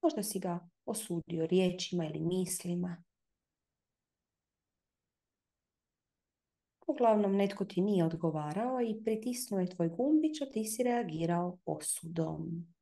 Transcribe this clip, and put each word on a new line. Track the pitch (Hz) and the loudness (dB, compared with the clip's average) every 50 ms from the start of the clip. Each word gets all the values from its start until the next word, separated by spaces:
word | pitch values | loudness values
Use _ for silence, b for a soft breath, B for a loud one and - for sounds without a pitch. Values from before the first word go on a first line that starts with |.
| - | 4
Možda | 330 302 226 196 | 4 2 2 -4
si | - - 190 | -2 -4 -2
ga | 185 185 175 170 - - _ _ _ | -2 -2 -2 -4 -6 -12 _ _ _
osudio | - 226 214 - - 170 170 160 - 170 160 160 | -6 -6 -6 -4 -4 -4 -4 -4 -4 -2 -2 0
riječima | 160 180 185 185 180 180 185 - - - 175 165 | 4 4 4 4 4 2 0 -6 -4 -2 -2 -2
ili | 151 151 156 | -2 -4 -2
mislima. | 156 170 180 185 185 180 - - - 175 175 175 180 180 175 170 - _ _ _ _ _ _ _ _ _ _ _ _ _ _ _ _ _ _ _ _ _ _ _ _ _ _ _ _ _ _ _ _ _ _ _ _ _ _ _ _ _ _ _ _ _ _ _ _ _ _ _ _ _ _ _ _ _ _ _ _ _ _ _ _ _ _ _ _ _ _ _ _ _ _ _ - | -2 0 0 0 -2 -2 -4 -6 -4 -4 -4 -2 -2 -4 -6 -10 -14 _ _ _ _ _ _ _ _ _ _ _ _ _ _ _ _ _ _ _ _ _ _ _ _ _ _ _ _ _ _ _ _ _ _ _ _ _ _ _ _ _ _ _ _ _ _ _ _ _ _ _ _ _ _ _ _ _ _ _ _ _ _ _ _ _ _ _ _ _ _ _ _ _ _ _ -4
Uglavnom, | - 294 - 247 226 220 208 208 196 196 | -2 0 4 6 6 6 6 4 4 4
netko | 196 196 202 - - 196 | 4 2 2 0 -2 -6
ti | 202 - - | -4 0 0
nije | 185 208 208 185 165 | 2 4 4 4 4
odgovarao | 165 165 165 - 165 151 156 151 147 151 196 226 247 262 254 | 2 0 0 -2 0 0 0 -4 -4 -2 -2 -2 -2 0 0
i | 240 226 214 220 - | 0 -2 -2 -2 -2
pritisnuo | 220 220 220 220 247 247 - - - 208 190 | -2 -2 -2 -2 -4 -6 -6 -6 -4 -2 0
je | 185 180 | 0 -2
tvoj | - - 170 165 | 0 0 0 0
gumbić, | 165 - 247 285 311 311 311 311 302 - 277 | 0 0 2 4 4 4 4 2 0 -2 -6
a | |
ti | 269 - 220 220 | -4 -4 -4 -4
si | 214 - - 247 | -4 -2 0 0
reagirao | 247 240 240 233 180 156 160 165 165 170 170 175 180 180 - _ | 2 2 0 0 -2 -2 -2 0 2 2 2 0 -2 -4 -6 _
osudom. | - 156 - - - - - - 165 170 165 160 160 160 156 160 165 165 170 170 - _ _ | -6 -6 -4 -4 -6 -6 -6 -8 -8 -2 -2 -2 -2 -2 -6 -6 -6 -6 -8 -8 -12 _ _